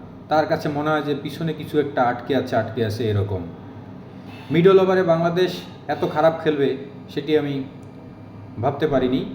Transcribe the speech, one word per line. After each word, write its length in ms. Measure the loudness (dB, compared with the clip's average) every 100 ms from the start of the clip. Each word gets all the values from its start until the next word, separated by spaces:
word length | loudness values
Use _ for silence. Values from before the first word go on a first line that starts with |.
| -16 -14 -2
তার 180 | 0 2
কাছে 220 | 0 -2
মনে 220 | -2 0
হয় 120 | 0
যে 120 | 0 -4
পিছনে 300 | -4 -4 -4
কিছু 280 | -4 -2 0
একটা 220 | 0 2
আটকে 340 | 2 0 0 -2
আছে, 200 | 0 0
আটকে 280 | 0 -2
আছে 260 | -2 0 0
এরকম। 300 | 0 0 -4 -6 -12 -16 -16 -16 -16 -16 -16 -16 -14 0
মিডল 280 | 6 8 8
ওভারে 240 | 8 4
বাংলাদেশ 500 | 4 4 2 2 0 -2 -12 -12 -6
এত 160 | -4 -2
খারাপ 220 | 4 4 4
খেলবে 320 | 0 2 2 0 -8 -14 -8
সেটি 300 | -6 2 2
আমি 260 | 2 -4 -6 -12 -18 -18 -18 -18 -18 -18 -14 -4
ভাবতে 240 | -2 0 0
পারিনি। 380 | 2 2 0 -4